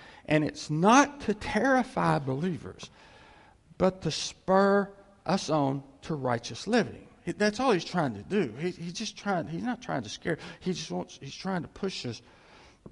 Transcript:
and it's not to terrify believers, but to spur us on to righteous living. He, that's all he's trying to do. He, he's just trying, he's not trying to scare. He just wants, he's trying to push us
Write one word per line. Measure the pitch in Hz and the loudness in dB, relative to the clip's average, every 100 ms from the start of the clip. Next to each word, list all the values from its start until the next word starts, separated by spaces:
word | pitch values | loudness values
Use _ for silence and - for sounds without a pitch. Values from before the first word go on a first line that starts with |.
| - - - | -20 -10 2
and | 156 | 2
it's | 151 - - | 2 -2 -2
not | 151 190 262 277 - | 4 8 8 6 0
to | - 208 | -4 -4
terrify | - 214 254 262 247 175 170 156 | -2 2 4 2 2 0 2 0
believers, | 135 135 185 131 92 - - - - - - - - _ - - | 0 -2 -2 -4 -8 -14 -18 -20 -20 -20 -20 -20 -20 _ -12 0
but | 185 185 | 2 2
to | 165 | -4
spur | - - - - 190 196 202 196 - - - - | -4 -6 -6 2 4 6 4 2 -6 -20 -8 -2
us | 120 - | 0 2
on | 151 139 139 - - | 2 2 0 -6 -12
to | - 151 | -6 -4
righteous | 127 120 - 117 185 | 0 -2 -4 -8 0
living. | 240 - - - - | 2 0 -4 -20 -12
He, | - | -8
that's | - 208 208 | 0 0 2
all | 262 | 2
he's | 180 - | 2 2
trying | 180 139 101 | 0 0 -2
to | |
do. | 73 208 139 117 | -2 0 0 -2
He, | 175 | -6
he's | 170 170 | -6 -8
just | 170 214 - | -8 -8 -6
trying, | 202 180 123 | -2 -2 -2
he's | 165 | -4
not | 226 240 | -4 -6
trying | - 151 | -4 -6
to | - | -6
scare. | - - 160 170 - | -6 -6 -6 -8 -8
He | 185 | -6
just | 156 - | -4 -6
wants, | 180 175 - | -6 -8 -12
he's | 139 - | -14 -10
trying | 185 185 | -6 -4
to | - | -6
push | - 196 - 123 | -6 -6 -6 -8
us | 110 - - - - - _ - | -10 -14 -20 -20 -20 -20 _ -16